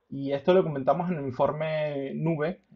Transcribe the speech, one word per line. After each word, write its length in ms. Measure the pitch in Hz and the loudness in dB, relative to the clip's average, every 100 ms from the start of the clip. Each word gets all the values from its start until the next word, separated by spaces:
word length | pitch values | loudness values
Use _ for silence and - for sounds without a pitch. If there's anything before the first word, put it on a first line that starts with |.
| _ | _
Y 240 | 139 139 | -8 -4
esto 220 | 139 - | 0 4
lo 80 | 185 | 4
comentamos 480 | 165 143 131 147 175 | 4 0 2 2 0
en 80 | 170 | -2
el 80 | 139 | -4
informe 880 | 123 143 156 156 156 151 143 135 | 0 0 0 -2 -2 -2 -4 -6
nube, 480 | 143 156 160 151 190 _ | -4 -2 0 -2 -4 _